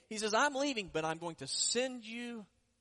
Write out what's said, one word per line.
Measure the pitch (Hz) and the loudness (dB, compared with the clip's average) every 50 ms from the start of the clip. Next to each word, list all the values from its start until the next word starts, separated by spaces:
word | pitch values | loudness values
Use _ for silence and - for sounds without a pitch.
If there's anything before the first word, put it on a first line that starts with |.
| _ - | _ -8
He | 220 208 | -6 -2
says, | 220 220 202 | 0 2 4
"I'm | 220 269 294 285 | 6 4 4 4
leaving, | 262 277 294 269 226 196 160 - | 2 2 2 2 0 -2 -2 0
but | 160 156 | 0 0
I'm | 156 160 | 0 -2
going | 165 170 170 160 | -2 -4 -6 -6
to | - 139 | -6 -6
send | 131 - - - - - 233 254 269 254 247 220 | -4 -2 0 2 2 2 2 0 0 -2 -6 -10
you | 214 226 240 240 240 240 226 202 - _ _ _ _ _ _ | -10 -8 -6 -6 -6 -8 -8 -10 -14 _ _ _ _ _ _